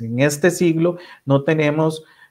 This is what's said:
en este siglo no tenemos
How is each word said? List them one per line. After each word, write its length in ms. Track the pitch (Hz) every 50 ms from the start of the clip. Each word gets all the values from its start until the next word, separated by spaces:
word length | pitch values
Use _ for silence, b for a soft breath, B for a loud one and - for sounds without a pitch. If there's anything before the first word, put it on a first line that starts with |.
en 180 | 117 113 117 123
este 320 | 139 147 143 147 - 175
siglo 460 | 170 - 180 170 160 165 165 175 175 B B B B B B
no 180 | 135 139 139 139
tenemos 600 | 175 156 156 151 147 147 156 160 160 156 156 b b b b b b